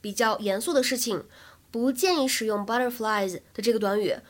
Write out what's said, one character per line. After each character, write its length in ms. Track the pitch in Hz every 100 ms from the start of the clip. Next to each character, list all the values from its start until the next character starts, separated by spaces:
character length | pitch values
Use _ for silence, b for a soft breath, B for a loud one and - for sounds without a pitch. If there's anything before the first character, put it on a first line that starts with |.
比 120 | 208
较 260 | 196 226 214
严 220 | 208 190
肃 120 | 233
的 80 | 285
事 160 | 254 254
情， 280 | 240 185 - B B B _
不 180 | 233 247
建 320 | 262 381 339
议 60 | 262
使 180 | - 220
用 180 | 208
butterflies 760 | 202 233 247 240 220 214 196 175 -
的 100 | -
这 100 | 214
个 60 | 220
短 220 | 202 208
语， 140 | 202 - B